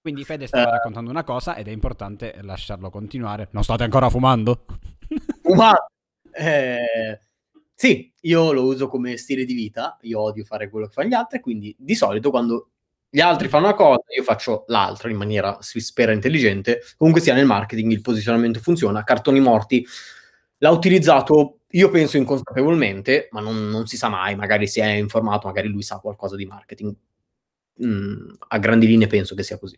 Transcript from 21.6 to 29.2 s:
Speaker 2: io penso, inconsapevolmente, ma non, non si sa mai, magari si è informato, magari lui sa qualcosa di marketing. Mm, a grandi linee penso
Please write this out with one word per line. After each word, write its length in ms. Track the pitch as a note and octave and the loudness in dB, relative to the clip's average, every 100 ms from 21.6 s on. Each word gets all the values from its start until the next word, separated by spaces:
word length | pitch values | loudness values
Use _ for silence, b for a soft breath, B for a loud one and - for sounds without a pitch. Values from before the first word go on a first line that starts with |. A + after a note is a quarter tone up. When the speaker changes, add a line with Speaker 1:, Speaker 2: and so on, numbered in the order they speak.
| _ | _
Speaker 2:
io 200 | F3 F#3+ | 4 4
penso, 260 | F3+ D3+ D3 | 4 2 2
inconsapevolmente, 1120 | C3 C#3 - B2 C#3+ E3+ A#2 G2 G2 C#3 D3 | 0 -2 -4 -2 0 2 0 -4 0 0 0
ma 80 | G#2+ | -10
non, 280 | G#2+ A2 G#2+ | -6 -6 -4
non 160 | A2 A2 | -6 -6
si 100 | A#2 | -6
sa 120 | A#2+ | -4
mai, 280 | F#2+ F#2+ G2+ | -2 -4 -4
magari 320 | G2+ G#2+ G#2 | -2 -2 0
si 100 | - | -2
è 100 | G#2+ | 0
informato, 580 | G#2 G#2 A2+ A2 G#2 G2 | 0 -2 -2 -2 -4 -4
magari 200 | F#2+ G#2+ | -6 -6
lui 140 | G2+ | -6
sa 160 | F#2 G2 | -10 -10
qualcosa 380 | G#2+ G#2 G2 G2 | -12 -10 -10 -10
di 100 | F#2+ | -14
marketing. 480 | G2 _ - G#2 G#2 _ _ _ _ _ _ _ _ | -16 _ -12 -12 -12 _ _ _ _ _ _ _ _
Mm, 440 | A#2+ G#2 G2 G#2 - - - | -4 -4 -6 -10 -14 -20 -6
a 100 | G#2+ | -2
grandi 280 | G#2+ A2+ A2+ | 2 4 6
linee 200 | A2+ G#2+ | 6 4
penso 260 | C3 | 0